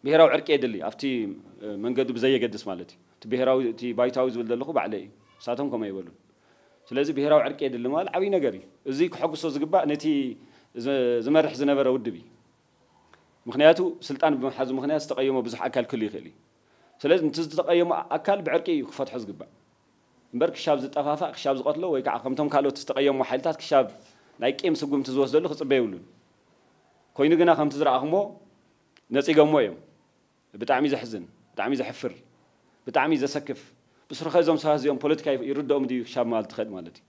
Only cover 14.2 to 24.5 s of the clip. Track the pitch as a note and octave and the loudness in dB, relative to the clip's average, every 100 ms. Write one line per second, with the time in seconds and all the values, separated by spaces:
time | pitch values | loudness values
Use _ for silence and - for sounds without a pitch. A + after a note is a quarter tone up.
14.2 | D#3 C#3 C3 C3 C3 C3 C#3+ D#3 D3 C#3 | 0 2 -2 -4 -4 -2 -2 -2 -2 -2
15.2 | C3+ C3 A#2 A2+ A#2+ B2+ A2+ A#2+ G#2+ G2+ | 0 0 -4 -6 -4 -2 -4 -4 -4 -6
16.2 | - - _ _ _ _ _ _ D3 F3 | -16 -20 _ _ _ _ _ _ 2 4
17.2 | D#3 D3 D#3+ D#3 - E3+ F3 E2 - D#3 | 4 -2 -4 -4 2 2 2 -2 -2 -4
18.2 | - G3+ D3+ D#3+ F3 D#3 B2 - C3+ C3 | 0 -2 0 -2 0 -4 -4 -8 -8 -8
19.2 | G#2 F#2 - _ _ _ _ _ _ _ | -12 -14 -18 _ _ _ _ _ _ _
20.2 | _ A#2+ E3+ E3+ - D3 C3+ D3+ C#3+ D3 | _ -2 -2 -2 0 0 0 -4 -2 -2
21.2 | E3 C#3 C#3+ C3+ D3 D3+ F3+ C#3 B2+ A#2 | -4 -4 -2 0 -2 -2 -2 -2 -2 -4
22.2 | C3 C3+ D3 C#3+ C#3 C#3 - C3+ C#3 C3+ | -4 -2 0 2 0 -4 -6 0 2 2
23.2 | B2+ C3 D3 D#3 - C#3+ B2 - - _ | -2 -2 -2 -4 2 2 2 -4 -20 _
24.2 | _ _ A#2+ | _ _ -4